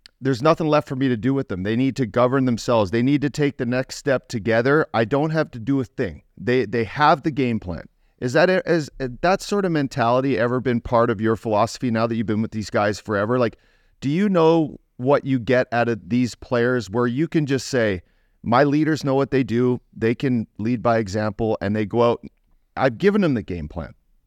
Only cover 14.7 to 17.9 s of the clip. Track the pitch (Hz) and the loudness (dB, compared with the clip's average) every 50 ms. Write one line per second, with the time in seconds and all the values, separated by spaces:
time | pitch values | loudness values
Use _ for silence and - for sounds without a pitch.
14.7 | - - _ _ _ - 123 131 143 - - 139 131 127 110 107 123 123 127 - | -6 -12 _ _ _ -4 0 2 2 2 2 0 -2 0 2 2 2 2 2 0
15.7 | 117 120 117 117 117 98 92 87 117 123 127 110 - - - - 127 120 117 123 | 0 0 0 0 -2 -4 -4 -2 0 0 0 0 -4 -10 -6 -2 0 0 2 2
16.7 | 127 123 104 95 101 120 120 123 117 135 165 160 - 165 151 131 139 123 - - | 0 -2 -2 -2 -2 0 0 0 0 -2 -2 0 0 0 0 0 -2 -2 -2 -2
17.7 | 139 123 113 104 | -2 0 0 0